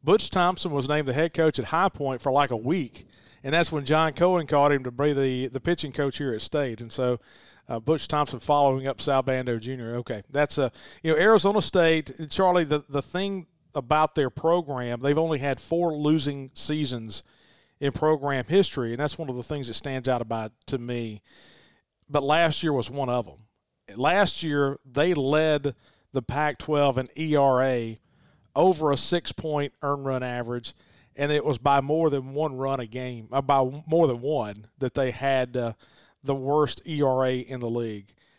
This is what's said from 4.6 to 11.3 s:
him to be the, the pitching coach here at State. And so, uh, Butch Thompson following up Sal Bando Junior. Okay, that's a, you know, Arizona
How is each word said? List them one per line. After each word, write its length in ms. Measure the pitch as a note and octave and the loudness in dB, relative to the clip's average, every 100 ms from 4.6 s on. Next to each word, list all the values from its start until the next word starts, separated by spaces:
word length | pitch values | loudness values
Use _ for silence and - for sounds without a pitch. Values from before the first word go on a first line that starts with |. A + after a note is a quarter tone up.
| C#3+ | 4
him 100 | C#3+ | 2
to 80 | B2+ | -2
be 220 | B2 D3 | -2 0
the, 340 | C#3 C3+ B2+ B2+ | 2 0 0 -4
the 140 | B2+ | -4
pitching 320 | - - D3+ | -4 -2 -4
coach 260 | C3 C#3+ - | -4 -4 -2
here 140 | C#3+ | -4
at 100 | A2 | -4
State. 380 | - D3+ C#3 A2+ | -4 -4 -4 -6
And 120 | A#2 | -12
so, 280 | - B2+ B2 _ - - _ _ | -2 -2 -2 _ -20 -20 _ _
uh, 100 | A#2 | -6
Butch 300 | A2+ D#3 - | 0 0 0
Thompson 320 | D3+ D3 B2+ | -2 -2 -4
following 480 | - D3 C#3+ C3+ C3+ | 0 4 4 2 -2
up 120 | C3 | -4
Sal 220 | - C3+ | 0 0
Bando 360 | C3 C3 B2 A#2 | 2 -2 -2 -4
Junior. 360 | A2 C3 A2+ A#2+ | -6 -10 -8 -8
Okay, 280 | A#2+ A2 - | -6 -10 -6
that's 300 | C#3 D3 - | -2 -2 0
a, 140 | C3 - - - | -2 -4 -20 -8
you 80 | D#3+ | 0
know, 60 | D#3 | 4
Arizona 440 | F#3+ | 6